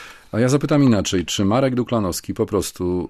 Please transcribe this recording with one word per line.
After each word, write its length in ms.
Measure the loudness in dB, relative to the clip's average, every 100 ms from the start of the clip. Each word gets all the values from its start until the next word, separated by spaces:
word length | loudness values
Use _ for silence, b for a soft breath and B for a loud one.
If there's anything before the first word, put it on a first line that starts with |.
| B B B
A 80 | 0
ja 80 | 2
zapytam 360 | 2 2 4
inaczej, 400 | 4 4 2 -2
czy 200 | -2 -2
Marek 300 | 0 2 0
Duklanowski 600 | 0 -2 -2 -2 -4 -6
po 120 | -4 -2
prostu, 640 | -2 -2 -4 -2 -2 -4